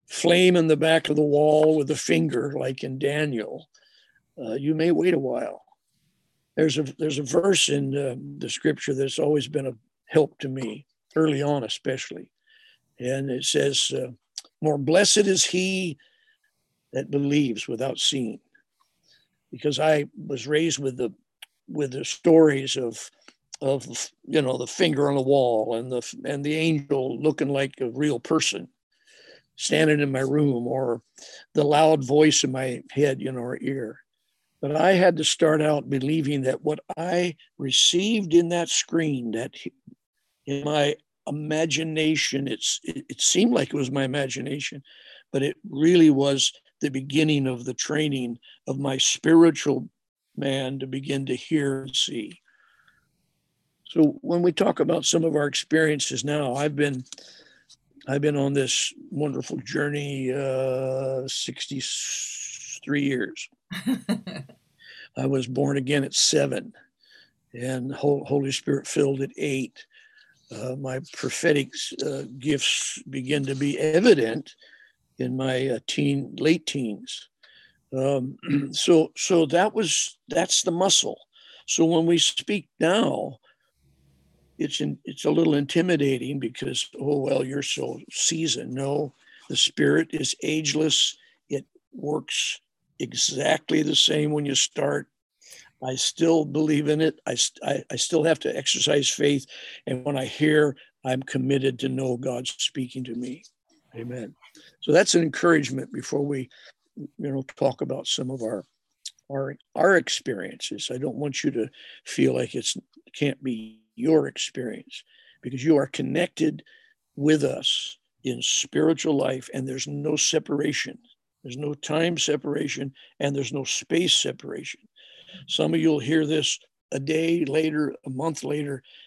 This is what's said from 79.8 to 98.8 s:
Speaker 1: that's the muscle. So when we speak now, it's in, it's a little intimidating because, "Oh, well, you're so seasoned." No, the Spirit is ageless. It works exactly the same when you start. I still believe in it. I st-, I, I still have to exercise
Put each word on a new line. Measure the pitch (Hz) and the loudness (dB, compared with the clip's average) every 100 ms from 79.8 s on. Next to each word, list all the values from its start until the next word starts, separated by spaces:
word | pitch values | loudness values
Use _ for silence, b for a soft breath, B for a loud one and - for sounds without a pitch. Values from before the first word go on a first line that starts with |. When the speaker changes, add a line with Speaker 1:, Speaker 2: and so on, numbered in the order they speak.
| 180 - - - - | 0 0 -2 -8 -4
Speaker 1:
that's | 151 185 - | -2 0 0
the | - | 0
muscle. | 170 190 - - - _ B B B - | 0 2 2 0 -6 _ B B B -6
So | - 165 | 2 4
when | 165 165 | 4 4
we | 170 | 4
speak | - - - 208 - _ | 2 0 -4 -4 -6 _
now, | 160 202 - 117 - 135 _ _ _ _ _ _ _ _ _ _ _ - | 2 2 0 -2 -6 -10 _ _ _ _ _ _ _ _ _ _ _ -8
it's | 147 - | -6 -2
in, | - 143 - | -4 -6 -10
it's | - - | -4 0
a | |
little | 151 165 147 | 2 4 2
intimidating | 143 170 180 165 139 131 131 143 | 2 0 2 2 0 -2 -4 -6
because, | 117 - 135 123 - - | -6 -6 -6 -6 -6 -6
"Oh, | 139 143 | -2 -2
well, | 135 139 | 0 -2
you're | 131 143 | -2 -4
so | 139 - 131 - - | -6 -6 -6 -10 -12
seasoned." | - - 165 160 - - | -2 -2 0 -2 -2 -6
No, | 123 139 147 143 b b b b | -6 -2 -2 -4 b b b b
the | 131 | 0
Spirit | - - 143 147 160 | 0 2 4 4 2
is | 156 139 - | -2 -4 -4
ageless. | 147 156 147 151 156 - - b b b _ | -2 -2 0 0 2 2 0 b b b _
It | 143 - _ _ | -8 -8 _ _
works | - 143 151 - - - - _ _ _ - | -10 -6 -4 -4 -4 -4 -6 _ _ _ -10
exactly | - - - 135 147 156 - 156 | -8 -2 -2 0 0 0 0 0
the | 151 147 | 2 2
same | - 151 151 | 4 2 0
when | 151 143 | 0 0
you | |
start. | 135 - - 143 143 143 _ _ _ B B B _ | 0 -2 0 -2 -2 -6 _ _ _ B B B _
I | 131 131 | -8 -4
still | - - 165 165 147 | -4 2 4 4 2
believe | - 156 147 151 | 0 2 2 2
in | 151 | 2
it. | 160 - - | 2 0 -4
I | |
st-, | 120 - - | -2 -2 -2
I, | - 139 - | -4 -4 -4
I | 123 | -4
still | - 160 | 0 2
have | 160 156 | 2 2
to | - - | 0 -2
exercise | 139 - | -2 0